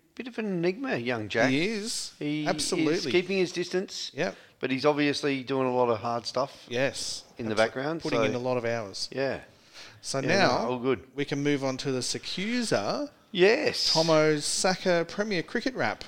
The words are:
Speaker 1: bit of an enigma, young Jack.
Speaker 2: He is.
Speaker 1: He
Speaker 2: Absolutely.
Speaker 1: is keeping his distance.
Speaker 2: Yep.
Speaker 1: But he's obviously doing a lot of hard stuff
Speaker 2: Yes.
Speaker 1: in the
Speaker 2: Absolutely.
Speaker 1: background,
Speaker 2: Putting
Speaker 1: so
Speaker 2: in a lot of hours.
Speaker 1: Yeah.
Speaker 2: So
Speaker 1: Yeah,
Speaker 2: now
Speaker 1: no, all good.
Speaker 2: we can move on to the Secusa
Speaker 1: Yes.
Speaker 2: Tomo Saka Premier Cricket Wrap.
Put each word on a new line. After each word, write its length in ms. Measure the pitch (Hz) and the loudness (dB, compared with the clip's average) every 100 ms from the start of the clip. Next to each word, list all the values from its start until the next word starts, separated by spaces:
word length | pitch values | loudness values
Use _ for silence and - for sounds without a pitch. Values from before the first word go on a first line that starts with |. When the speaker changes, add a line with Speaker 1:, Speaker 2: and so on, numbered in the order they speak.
| _ | _
Speaker 1:
bit 120 | - 240 | -14 -10
of 120 | 233 | -6
an 80 | 214 | -4
enigma, 500 | 180 175 196 269 170 | 0 0 -2 -4 -2
young 320 | 120 120 107 | -2 -2 0
Jack. 220 | 117 127 | 2 4
Speaker 2:
He 160 | 135 190 | 2 0
is. 440 | 220 220 - - - | -2 -6 -6 -8 -6
Speaker 1:
He 280 | 147 151 151 | -4 -2 -2
Speaker 2:
Absolutely. 480 | 156 143 175 156 | -2 0 0 2
Speaker 1:
is 120 | 175 156 | 0 2
keeping 300 | 180 180 196 | 0 2 0
his 160 | 175 | 0
distance. 580 | 170 175 180 202 - - | -2 -2 -4 -4 -8 -8
Speaker 2:
Yep. 200 | 131 175 - - _ | -4 -4 -6 -18 _
Speaker 1:
But 100 | 135 | -4
he's 160 | 131 147 | 2 4
obviously 560 | 147 147 139 147 135 | 4 2 2 0 -2
doing 240 | 123 135 131 | -2 0 2
a 60 | |
lot 160 | 123 120 | 4 4
of 80 | 110 | 2
hard 260 | 120 120 | 0 -4
stuff 400 | 117 123 139 - - | -2 -2 -4 -6 -6
Speaker 2:
Yes. 560 | 120 135 - - - - - | -2 -2 -2 -6 -8 -12 -8
Speaker 1:
in 80 | 113 | -2
the 40 | |
Speaker 2:
Absolutely. 120 | 107 113 131 | 2 0 0
Speaker 1:
background, 180 | 143 165 | -4 -4
Speaker 2:
Putting 180 | 156 117 | -2 0
Speaker 1:
so 40 | |
Speaker 2:
in 100 | 107 | 0
a 40 | 120 | 0
lot 180 | 127 123 | -2 -2
of 80 | |
hours. 460 | 117 117 101 - - | -2 -4 -6 -8 -6
Speaker 1:
Yeah. 280 | 127 135 87 - - - - - - | -4 -4 -4 -10 -20 -20 -20 -20 -14
Speaker 2:
So 140 | - 135 | -6 -2
Speaker 1:
Yeah, 80 | 131 | 2
Speaker 2:
now 200 | 190 165 127 | 4 4 2
Speaker 1:
no, 40 | 120 | 0
all 80 | 127 | 0
good. 220 | 127 117 - | 0 0 -2
Speaker 2:
we 100 | 139 | -6
can 180 | 139 143 | -4 0
move 180 | 143 143 | 0 0
on 140 | 135 131 | 0 -4
to 140 | 143 | -2
the 80 | 127 | -2
Secusa 1120 | - 123 - - 208 247 220 117 104 233 285 - _ | -2 -6 -6 -6 -2 -2 0 0 0 -4 -6 -12 _
Speaker 1:
Yes. 640 | 180 190 311 294 - - | 4 6 6 2 0 2
Speaker 2:
Tomo 460 | 160 165 156 156 151 | 4 6 6 6 2
Saka 640 | - - 190 185 190 170 165 | 0 0 0 2 2 2 0
Premier 340 | - 214 180 | -4 -2 -2
Cricket 300 | - 240 262 240 | -2 -2 -2 -2
Wrap. 260 | 117 98 | -2 -2